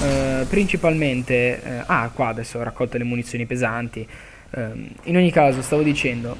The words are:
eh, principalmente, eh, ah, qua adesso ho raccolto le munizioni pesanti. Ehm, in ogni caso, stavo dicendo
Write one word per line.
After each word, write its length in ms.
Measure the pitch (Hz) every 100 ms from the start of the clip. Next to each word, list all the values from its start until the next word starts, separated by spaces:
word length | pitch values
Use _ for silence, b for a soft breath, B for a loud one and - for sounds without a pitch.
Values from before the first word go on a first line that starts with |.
eh, 420 | 143 135 135 131 127
principalmente, 1120 | 196 196 180 170 160 147 127 123 127 123 123
eh, 200 | 117 120 -
ah, 260 | 175 117
qua 140 | - 123
adesso 300 | 113 113 117
ho 60 |
raccolto 340 | 117 - 123 123
le 80 | 120
munizioni 400 | 120 120 120 120
pesanti. 600 | 123 120 113 120 113 110 B B B B
Ehm, 360 | - 110 113 107 -
in 120 | - 175
ogni 160 | 180
caso, 300 | 170 143 127
stavo 200 | 127 151
dicendo 540 | 151 143 131 120 117 127